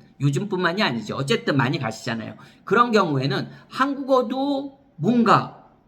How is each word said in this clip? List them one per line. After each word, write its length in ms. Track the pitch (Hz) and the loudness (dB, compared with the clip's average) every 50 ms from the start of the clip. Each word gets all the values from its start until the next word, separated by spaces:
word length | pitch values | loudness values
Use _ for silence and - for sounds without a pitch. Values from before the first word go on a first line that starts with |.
| - - _ - | -20 -20 _ -2
요즘뿐만이 600 | 135 143 139 185 208 202 190 180 185 165 175 208 | 0 0 0 0 -2 -2 -2 -2 0 0 0 0
아니죠. 340 | 208 165 120 117 104 - 101 | -2 -2 -2 -4 -6 -6 -6
어쨌든 420 | 113 139 139 233 233 - - 156 | -6 0 0 0 0 0 0 2
많이 220 | 135 117 127 143 - | 2 2 2 0 -2
가시잖아요. 560 | 117 113 110 - - 123 113 113 110 110 107 - - - - _ _ | -4 -6 -6 -6 -8 -6 -6 -6 -8 -12 -14 -16 -20 -20 -20 _ _
그런 280 | - 190 233 240 240 | 0 2 4 4 4
경우에는 580 | 214 208 185 160 143 131 131 143 - 160 - - - - - _ | 4 2 2 2 0 0 0 0 -2 -4 -4 -8 -12 -20 -20 _
한국어도 1120 | - - 269 285 277 285 269 254 269 254 233 214 262 262 269 285 277 269 285 277 - _ _ _ _ | -4 -2 -2 -2 -2 -6 0 2 2 2 2 0 -2 -2 -2 -2 -2 -2 -4 -8 -14 _ _ _ _
뭔가 720 | - 147 202 247 240 226 202 175 127 117 - - - - - _ _ _ | -2 0 2 4 4 4 6 4 4 2 -2 -10 -18 -20 -20 _ _ _